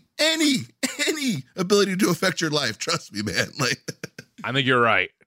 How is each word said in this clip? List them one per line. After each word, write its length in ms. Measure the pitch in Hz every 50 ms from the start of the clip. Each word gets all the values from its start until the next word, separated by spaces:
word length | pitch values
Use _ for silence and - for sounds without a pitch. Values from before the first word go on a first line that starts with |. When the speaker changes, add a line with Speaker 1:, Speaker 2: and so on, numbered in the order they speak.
| _ _ _ -
Speaker 1:
any, 380 | 294 320 320 320 311 320 269 175 117 - _ _ 277 - - 285 294 302
any 360 | 311 302 277 254 190 135 - _ -
ability 400 | 180 180 185 202 202 196 196 185
to 140 | 185 220 180
affect 300 | 175 - 190 185 170 -
your 100 | 175 156
life. 280 | 147 147 139 113 110 -
Trust 340 | - 160 170 160 - -
me, 100 | 101 101
man. 240 | 104 101 - 123 107 85
<laughs> 60 | - -
Like, 220 | 131 120 - - _ - - _ - - _ - - _ _ -
Speaker 2:
I 100 | 104 110
think 140 | 127 139 131
you're 140 | 131 131 123
right. 300 | 117 113 104 95 92 - _ _ _